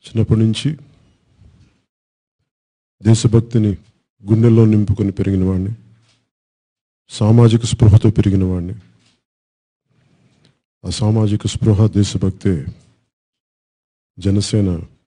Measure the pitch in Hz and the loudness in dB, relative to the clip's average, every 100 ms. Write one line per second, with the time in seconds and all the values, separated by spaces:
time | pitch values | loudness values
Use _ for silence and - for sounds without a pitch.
0 | - 113 110 110 113 107 131 151 - _ | -8 -4 0 0 0 -2 -6 -8 -18 _
1 | _ _ _ _ - _ _ _ _ _ | _ _ _ _ -20 _ _ _ _ _
2 | _ _ _ _ _ _ _ _ _ _ | _ _ _ _ _ _ _ _ _ _
3 | 107 113 127 113 110 120 107 90 _ _ | 0 2 2 0 0 -2 -2 -4 _ _
4 | _ _ 101 110 117 113 113 107 101 - | _ _ -2 0 4 4 4 2 0 -2
5 | 101 95 95 95 92 92 95 113 _ _ | -4 -4 -4 -2 -2 -2 -6 -10 _ _
6 | _ _ _ _ _ _ _ _ _ _ | _ _ _ _ _ _ _ _ _ _
7 | _ - 107 113 117 113 - - 117 98 | _ -4 2 4 4 2 -2 2 4 4
8 | - - 101 95 92 90 87 110 _ _ | 4 0 0 0 -2 -4 -8 -14 _ _
9 | _ _ _ _ _ _ _ _ _ _ | _ _ _ _ _ _ _ _ _ _
10 | _ _ _ _ _ _ _ _ 92 92 | _ _ _ _ _ _ _ _ -12 -4
11 | 107 110 107 107 101 - 110 98 110 101 | -2 0 0 -2 -4 -2 0 2 2 0
12 | 98 95 95 - 101 85 78 - _ _ | -2 -2 -4 -4 -4 -4 -6 -16 _ _
13 | _ _ _ _ _ _ _ _ _ _ | _ _ _ _ _ _ _ _ _ _
14 | _ - 92 101 101 107 101 82 - _ | _ -8 -2 -2 0 -2 -2 -4 -10 _